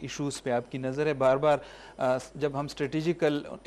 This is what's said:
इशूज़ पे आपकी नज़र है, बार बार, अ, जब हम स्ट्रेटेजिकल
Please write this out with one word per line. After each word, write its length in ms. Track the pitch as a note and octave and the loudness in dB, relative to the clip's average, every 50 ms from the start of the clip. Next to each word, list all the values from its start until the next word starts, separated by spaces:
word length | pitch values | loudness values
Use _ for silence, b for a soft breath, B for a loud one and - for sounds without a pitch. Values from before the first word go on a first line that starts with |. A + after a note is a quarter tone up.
इशूज़ 420 | - C3 - - D3 C#3+ C3+ - - | -12 -10 -6 -4 -4 -4 -4 -4 -2
पे 80 | C3+ | 0
आपकी 280 | A#2+ A#2+ A#2 - - C3+ | 0 0 0 -2 -8 -6
नज़र 300 | C3 C3 C3 C#3+ D3+ D#3 | -6 -4 -2 0 0 0
है, 60 | D3 | 2
बार 240 | C3+ C3+ C3 C3 C#3 | 4 6 6 6 6
बार, 240 | D3+ D3+ D3 C#3 B B B B B B B - | 6 4 4 4 B B B B B B B -2
अ, 200 | C3+ B2+ B2+ C3 - - - | 0 0 0 0 -2 -8 -8
जब 200 | C#3+ C#3+ D3 C3+ | -4 -2 -2 -2
हम 100 | C3+ D3 | -2 -6
स्ट्रेटेजिकल 800 | C#3 - - D3 C3+ C3+ D#3 D#3 E3+ E3+ E3+ E3+ D3+ D3 D3 - - B2+ A2+ - | -6 -4 -4 -4 -2 -2 -2 0 0 0 2 2 2 2 0 -4 -6 -10 -6 -4